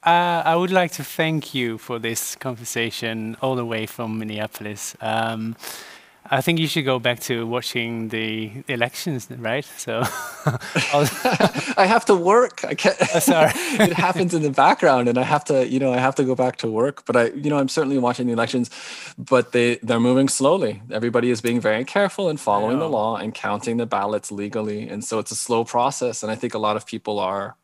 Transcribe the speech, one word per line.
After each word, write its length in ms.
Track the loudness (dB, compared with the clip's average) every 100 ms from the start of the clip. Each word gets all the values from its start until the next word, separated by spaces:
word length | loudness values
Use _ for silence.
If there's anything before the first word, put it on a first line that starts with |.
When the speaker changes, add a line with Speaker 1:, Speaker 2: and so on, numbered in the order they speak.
| 4
Speaker 1:
uh, 360 | 4 4 0 2
I 20 |
would 160 | 2 2
like 220 | 2 0
to 100 | -4
thank 500 | -10 -2 0 -2 -4
you 220 | -4 -4 -4
for 220 | -8 -4
this 380 | -4 -4 -6 -8
conversation 1000 | -8 -8 -6 -2 -2 -2 -6 -6 -8 -4
all 140 | -2 -2
the 80 | -2
way 180 | -4 -6
from 320 | -8 -6 -6
Minneapolis. 720 | -6 -6 -8 -8 -12 -10 -12 -8
Um, 560 | -4 -2 -2 -4 -6 -8 -12 -14 -16 -20 -20 _ -2
I 80 | 0
think 180 | 2 0
you 80 | 0
should 160 | 0
go 140 | 0 0
back 180 | 0 -2
to 240 | -2 -4
watching 640 | -2 -4 -4 -4 -4 -4 -4
the 420 | -4 -4 -4 -6 -10 -8
elections, 580 | -2 -2 -2 -6 -6 -6 -8
right? 260 | -4 -4 -6 -12
So, 240 | -6 -2
<laughs> 440 | -2 -4 -10 -4 -4 -4 -4 -4 0
I'll 160 | 2 2 0 -2 2 2 0 -4 2
Speaker 2:
<laughs> 0 |
I 100 | 4
have 180 | 4
to 100 | 6
work. 500 | 4 6 6 4 -2
I 100 | -8
can't. 220 | 0 0 2 2
Speaker 1:
Oh, 40 | 2
sorry. 320 | 4 6 4
Speaker 2:
<laughs> 260 | 4 -4 2
It 140 | 2
happens 380 | 4 0 2 0
in 80 | 2
the 80 | 0
background, 580 | 4 6 6 6 6 4
and 100 | 2
I 40 |
have 200 | 2 0 2
to, 200 | 2 2
you 140 | 2
know, 120 | 2
I 60 | 2
have 160 | 2 2
to 80 |
go 100 | 0 2
back 200 | 0 0
to 100 | -4
work. 360 | 0 0 -2 2
But 100 | 4
I, 80 | 4 0
you 60 | 0
know, 80 | 0
I'm 100 | 2
certainly 300 | 0 0 2
watching 280 | 2 0 -2
the 40 |
elections, 380 | 0 0 0 -2 -6 -14 -14 -16 -14
but 320 | 2 2 4
they, 240 | 2 2 0
they're 160 | 0 2 4
moving 180 | 4 2
slowly. 540 | 2 2 2 0 -4 -8
Everybody 400 | -4 0 2 2
is 100 | 0
being 200 | 0 0
very 240 | 2 0
careful 440 | 0 0 0 0 -4
and 100 | -2
following 400 | 0 2 2 0
the 60 | 0
Speaker 1:
Yeah. 80 | 0
Speaker 2:
law 160 | 0 -2
and 180 | -6
counting 440 | -6 -6 -4 -2 -2
the 80 | -2
ballots 440 | -2 0 -2 -6
legally, 580 | -8 -6 -4 -6 -6 -8
and 140 | -10
so 140 | -4 -4
it's 140 | -4
a 40 | -8 -2
slow 180 | 0
process. 580 | 0 0 0 0 -4 -4
And 80 | -6
I 60 | -4
think 180 | -4
a 40 | -2
lot 180 | -2 -2
of 80 | -4
people 320 | -10 -6 -4
are 380 | -2 -4 -6 -12